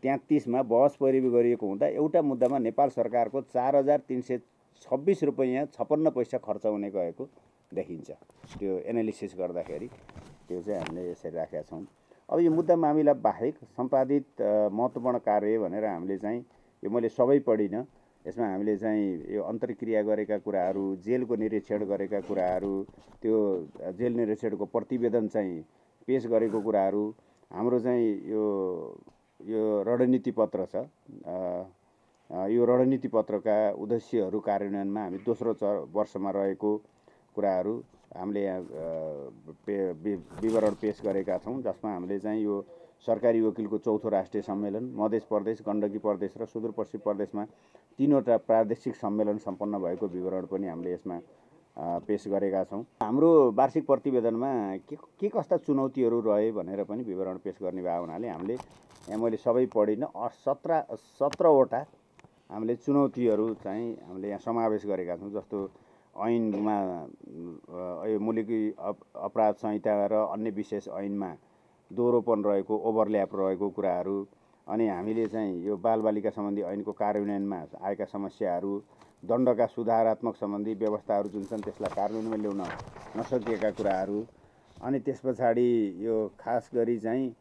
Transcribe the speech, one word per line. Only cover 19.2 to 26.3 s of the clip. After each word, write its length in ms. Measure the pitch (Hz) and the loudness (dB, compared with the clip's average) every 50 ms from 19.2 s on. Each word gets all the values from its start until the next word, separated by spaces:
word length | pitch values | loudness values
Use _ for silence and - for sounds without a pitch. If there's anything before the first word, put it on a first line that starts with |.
| 71 - | -6 -6
यो 140 | 98 104 | -6 -4
अन्तर्क्रिया 600 | 92 87 110 113 - 117 113 - 120 110 113 107 | -4 -4 -4 -4 -4 -6 -6 -6 -4 0 0 2
गरेका 360 | 104 107 107 104 107 101 107 101 | 2 2 0 0 0 -2 -2 -2
कुराहरू, 580 | - 107 101 95 90 92 98 101 98 98 95 | -2 0 0 0 2 2 0 0 -2 -2 -4
जेलको 400 | 92 87 104 123 127 127 113 120 | -4 -2 0 0 0 2 0 0
निरीक्षण 480 | 107 110 107 107 104 - - 107 104 104 | 0 0 0 0 -2 -2 -2 -4 -2 -2
गरेका 360 | 95 101 95 98 90 104 101 | -2 -2 -2 -2 -2 -4 -4
कुराहरू, 680 | 90 - 104 95 90 90 92 92 95 101 98 98 98 - - - - - - - | -4 -2 -2 0 0 0 0 0 0 -2 -2 -2 -4 -6 -12 -20 -20 -20 -20 -4
त्यो, 440 | - 113 110 110 104 101 95 90 80 73 - - | 0 2 2 4 4 2 0 -2 -4 -8 -12 -10
अ, 80 | - 87 | -10 -10
जेल 220 | 90 92 120 123 | -6 -2 -2 -2
निरीक्षणको 520 | 117 120 120 104 107 104 - 110 98 92 104 | 0 0 0 0 0 -2 -2 -4 -2 -4 -6
प्रतिवेदन 640 | - - 117 104 _ 127 120 117 117 107 120 110 101 | -2 -2 -4 -2 _ -2 0 0 2 2 2 0 2
चाहिँ 360 | - 110 101 95 87 80 78 _ _ _ _ _ _ _ _ | 0 0 -2 0 -4 -6 -10 _ _ _ _ _ _ _ _
पेस 200 | - 131 131 117 | 0 0 0 0
गरेको 340 | 113 | 2